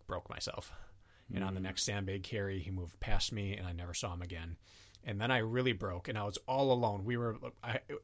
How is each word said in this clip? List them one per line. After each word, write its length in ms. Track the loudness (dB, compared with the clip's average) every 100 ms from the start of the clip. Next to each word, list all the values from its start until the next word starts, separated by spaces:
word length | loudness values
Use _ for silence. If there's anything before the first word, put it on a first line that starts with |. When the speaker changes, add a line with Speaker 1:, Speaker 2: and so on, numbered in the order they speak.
| -6
Speaker 1:
broke 220 | -6 -4
myself. 420 | -6 -6 -6 -8 -12 -12 -16 -20 -20 -6
And 80 | -2
on 120 | 0
the 60 | 0
Speaker 2:
Mm. 40 |
Speaker 1:
next 180 | -2 -2
sandbag 400 | 0 0 -2 -2
carry, 380 | -2 -2 0 -2
he 100 | -2
moved 300 | -4 -4 -6
past 320 | 4 4 4
me, 240 | 0 -2 -2
and 100 | -4
I 60 |
never 220 | -6 -6
saw 180 | -4 -4
him 100 | -4
again. 340 | -6 -6 -8 -10 -12 -20 -20 -12
And 180 | -6 0
then 120 | 4
I 60 | 4
really 340 | 4 4 2
broke, 340 | 2 0 -2 -4
and 80 | -2
I 60 |
was 140 | -2 -4 0
all 240 | 4 6
alone. 320 | 6 6 2
We 120 | 0 2
were, 200 | 0 -2 -6 -8
I, 160 | -2 -2 -2 -4